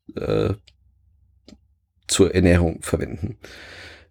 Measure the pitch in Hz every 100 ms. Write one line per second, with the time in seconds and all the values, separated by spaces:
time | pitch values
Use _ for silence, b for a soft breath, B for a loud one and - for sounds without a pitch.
0 | - - - 107 104 101 _ _ _ _
1 | _ _ _ _ - - _ _ _ _
2 | - - 87 92 92 87 85 - - 78
3 | - - - - B B B B B B
4 | B